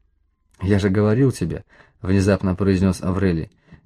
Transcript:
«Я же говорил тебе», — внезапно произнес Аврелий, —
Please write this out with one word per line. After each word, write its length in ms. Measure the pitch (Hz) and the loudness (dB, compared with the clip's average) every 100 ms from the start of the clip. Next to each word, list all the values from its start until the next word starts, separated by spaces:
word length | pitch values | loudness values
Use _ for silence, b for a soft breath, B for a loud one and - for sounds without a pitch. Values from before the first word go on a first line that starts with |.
| _ _ _ _ _ - | _ _ _ _ _ -8
«Я 160 | 92 101 | 0 2
же 100 | 98 | 2
говорил 420 | 101 104 113 135 | 0 0 2 0
тебе», — 340 | - 85 78 - b b b | 0 -6 -8 -14 b b b
внезапно 520 | 92 98 95 95 98 | -2 0 2 2 0
произнес 480 | 92 98 95 95 87 | -2 0 2 2 0
Аврелий, — 480 | 92 92 98 82 76 b b b | -4 -2 0 -2 -6 b b b